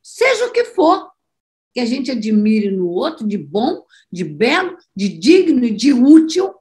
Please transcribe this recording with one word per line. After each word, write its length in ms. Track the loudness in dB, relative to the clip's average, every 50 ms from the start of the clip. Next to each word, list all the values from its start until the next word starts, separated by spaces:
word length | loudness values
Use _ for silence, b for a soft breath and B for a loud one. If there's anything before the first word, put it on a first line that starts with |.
Seja 440 | _ -20 -6 -2 0 0 0 -2 -4
o 60 | -2
que 120 | -2 -4 -4
for 480 | -2 -2 0 2 2 2 0 -2 -16 _ _ _ _ _ _ _ _ _ _ _ _ _
que 60 | -6
a 60 | -4
gente 240 | -4 -4 -4 -4 -6
admire 600 | -6 -6 -2 0 0 2 2 2 2 2 0 -2
no 160 | -2 -4 -4
outro, 400 | -4 -4 -4 -4 -4 -6 -6 -8
de 100 | -6 -6
bom, 480 | -6 -8 -6 -4 -4 -2 -2 -4 -6 _ b b b b b
de 120 | -10 -8 -8
belo, 520 | -8 -4 -2 -2 0 0 -2 -4 -6 -10 -16 _ _ _
de 140 | -6 -6 -6
digno 540 | -6 -2 2 4 4 4 4 2 0 0 0
e 60 | -2
de 220 | -4 0 0 0 2
útil 640 | 4 6 8 8 6 6 4 -2 -4 -4 -4 -8 _